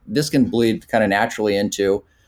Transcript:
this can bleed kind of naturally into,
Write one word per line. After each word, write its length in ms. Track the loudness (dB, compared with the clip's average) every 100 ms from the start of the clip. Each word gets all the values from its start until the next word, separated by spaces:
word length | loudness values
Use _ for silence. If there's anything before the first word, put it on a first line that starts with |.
| -4
this 220 | -4 0
can 160 | 0 2
bleed 420 | 2 0 0 -2
kind 160 | 0
of 60 | 2
naturally 480 | 2 0 -2 0 0
into, 440 | -2 -2 0 0 -4 _